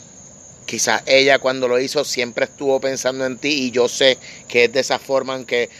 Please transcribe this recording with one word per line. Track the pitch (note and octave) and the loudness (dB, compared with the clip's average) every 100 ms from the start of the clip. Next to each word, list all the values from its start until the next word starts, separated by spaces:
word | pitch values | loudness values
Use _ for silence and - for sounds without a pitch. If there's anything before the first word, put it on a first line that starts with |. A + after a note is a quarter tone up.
| - - - - - - | -20 -20 -20 -20 -20 -20
quizás | - A#2 - A2 - | -10 -4 0 0 2
ella | C3+ C#3 C3+ | 4 4 4
cuando | C3 C3 B2 | 2 -2 0
lo | B2 | 0
hizo | C3+ D3 | 0 -2
siempre | C3+ B2+ A#2+ - C3+ | -2 -4 -4 -4 -4
estuvo | - C#3 C3+ | -2 -2 0
pensando | C3+ C3 B2+ C3 C3 | -2 -4 -4 -2 -4
en | A#2+ | -4
ti | C#3+ | -4
y | D3 B2+ | -2 -2
yo | A#2+ A#2+ | 0 0
sé | - C3+ B2 - - - | 4 2 2 -4 -20 -2
que | A#2+ | 2
es | A#2+ | 2
de | C3 | 2
esa | B2+ C3 | -2 -4
forma, | - C3+ B2+ | -2 -2 -2
aunque | C3 A#2+ A#2+ A2+ - | -8 -4 -4 -4 -8